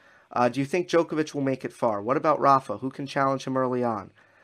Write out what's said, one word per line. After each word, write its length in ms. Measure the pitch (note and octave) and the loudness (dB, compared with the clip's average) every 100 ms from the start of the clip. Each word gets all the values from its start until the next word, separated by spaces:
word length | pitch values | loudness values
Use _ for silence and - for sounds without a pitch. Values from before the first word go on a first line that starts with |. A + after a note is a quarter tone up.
| _ _ - | _ _ -8
Uh, 180 | - B2 | 0 0
do 120 | B2 | 0
you 40 | |
think 240 | C#3 F3+ F3+ | -2 -2 2
Djokovic 460 | E3 D#3+ D#3 D3+ | 2 2 0 -4
will 80 | C#3+ | -2
make 240 | C3+ C3 B2 | -2 -2 -6
it 80 | |
far? 260 | - A#2+ G#2 | -2 -2 0
What 160 | G#2 C#3+ | -2 0
about 240 | D#3+ C#3+ | 2 2
Rafa? 380 | C#3 C3+ - G2+ | 6 4 2 -6
Who 100 | C3 | -6
can 180 | - C3+ | -8 -6
challenge 400 | C#3+ C3+ C3+ C3 | 0 0 0 -2
him 120 | C3 | -2
early 260 | B2+ B2+ | 0 0
on? 280 | A#2+ A2 F2+ _ _ _ | -2 -4 -8 _ _ _